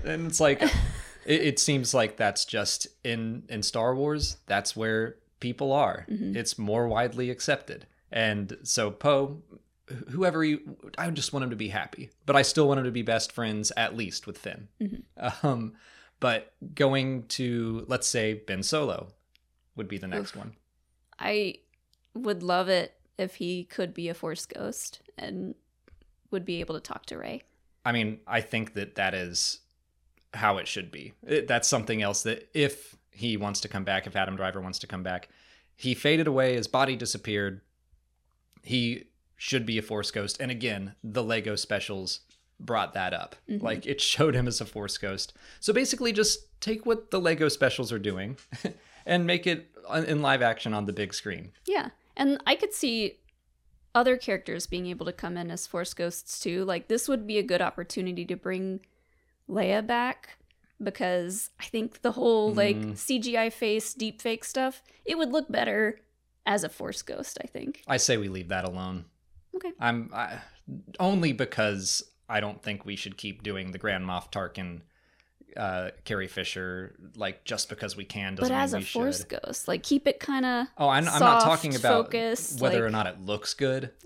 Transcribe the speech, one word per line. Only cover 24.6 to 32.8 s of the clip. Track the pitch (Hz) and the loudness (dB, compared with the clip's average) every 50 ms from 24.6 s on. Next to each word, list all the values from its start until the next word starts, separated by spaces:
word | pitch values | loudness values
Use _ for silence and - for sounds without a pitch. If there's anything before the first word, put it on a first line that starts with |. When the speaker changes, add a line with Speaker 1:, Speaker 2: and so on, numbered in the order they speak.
| - - 233 - - - - - _ _ - | -8 -8 -6 -8 -10 -10 -12 -16 _ _ -16
Speaker 2:
and | - - - 196 180 180 185 - _ _ _ _ _ _ - - - - _ _ _ _ - | -12 -10 -8 -6 -6 -6 -8 -10 _ _ _ _ _ _ -20 -20 -20 -20 _ _ _ _ -6
would | - 190 175 | -6 -6 -4
be | 185 175 170 | -4 -4 -4
able | 170 - - | -4 -6 -6
to | - | -8
talk | - - - - - | -8 -10 -12 -12 -10
to | - - | -12 -12
Rey. | 78 - - - - - _ _ _ _ _ _ _ - | -10 -10 -10 -10 -12 -14 _ _ _ _ _ _ _ -2
Speaker 1:
I | 123 | 0
mean, | 120 117 110 107 110 - - | 2 2 0 0 -2 -6 -6
I | - 113 117 | -2 -2 -2
think | 113 - - 110 110 107 - | -2 0 -2 -4 -2 -2 -4
that | 101 101 101 - | -6 -6 -6 -2
that | - 98 95 92 | 0 0 0 0
is | 92 90 87 87 - - - - - _ _ _ _ _ _ _ _ _ _ _ _ _ - - | -2 -4 -4 -2 -2 -2 -2 -2 -6 _ _ _ _ _ _ _ _ _ _ _ _ _ -14 -6
how | 107 113 107 101 95 | 2 2 4 4 2
it | - - | 0 -4
should | - 104 92 82 | -6 -6 -8 -10
be. | 82 73 69 95 - _ - | -12 -14 -16 -16 -18 _ -4
It, | - 151 151 139 139 | 0 0 2 2 2
that's | 123 117 - - | 2 2 4 2
something | 143 120 107 117 113 107 | 2 2 0 0 0 0
else | 104 101 101 - - | 2 0 0 0 -2
that | 113 113 - - _ | -2 -4 -4 -6 _
if | - 156 143 135 143 - | 0 2 2 2 0 -4